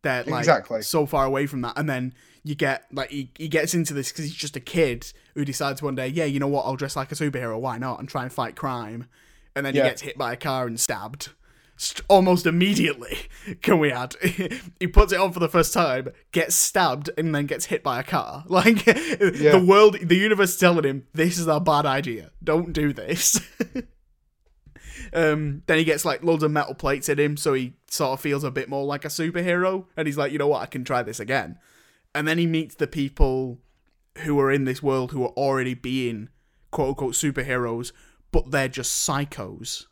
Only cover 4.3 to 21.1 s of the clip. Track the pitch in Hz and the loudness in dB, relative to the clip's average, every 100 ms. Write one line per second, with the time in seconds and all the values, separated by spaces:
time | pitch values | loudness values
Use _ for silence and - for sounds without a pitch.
4.3 | - 147 147 - 170 156 120 - - _ | -8 -10 -10 -6 2 2 0 -10 -20 _
5.3 | - 143 131 139 135 147 135 131 151 156 | -6 -4 -2 -4 -4 -6 -4 -4 -2 -2
6.3 | 139 139 143 - 135 139 143 135 143 151 | 0 0 0 -2 -4 -6 -6 -8 -4 -4
7.3 | 135 120 113 131 113 131 120 127 143 127 | -4 -6 -6 -6 -6 -6 -8 -8 -8 -8
8.3 | - 117 - 139 123 107 117 123 _ _ | -6 -8 -6 -8 -6 -8 -12 -14 _ _
9.3 | _ _ - 139 139 127 - 143 135 127 | _ _ -6 -2 2 2 0 -12 -8 -8
10.3 | 123 151 131 123 117 - 110 107 143 - | -6 -6 -4 -4 -4 -4 -4 -8 -12 -14
11.3 | _ _ _ _ _ - - - 196 185 | _ _ _ _ _ -8 -8 4 6 6
12.3 | 180 175 170 190 202 165 135 117 - - | 4 2 2 2 2 0 -2 -10 -12 -12
13.3 | - - - - 185 151 123 127 - 180 | -16 -14 -6 2 4 4 0 -8 -4 -4
14.3 | 175 185 254 - - 175 202 214 190 190 | -2 -6 -8 -14 -6 4 6 6 4 0
15.3 | 175 165 170 160 220 165 127 135 - _ | 0 2 2 2 2 0 0 -4 -12 _
16.3 | 175 165 - - 196 170 131 147 - 165 | -2 0 0 2 2 2 0 -6 -4 -2
17.3 | 147 143 156 - 156 143 123 - 160 101 | 0 -2 -4 -4 -4 -2 -4 -2 -4 -4
18.3 | 135 156 180 202 220 233 226 330 294 196 | -10 0 6 6 6 6 4 2 2 2
19.3 | 147 147 185 180 196 214 208 170 180 208 | 6 8 8 10 10 10 8 2 4 4
20.3 | 208 190 - 180 175 143 135 - | 4 2 4 4 6 2 -2 -8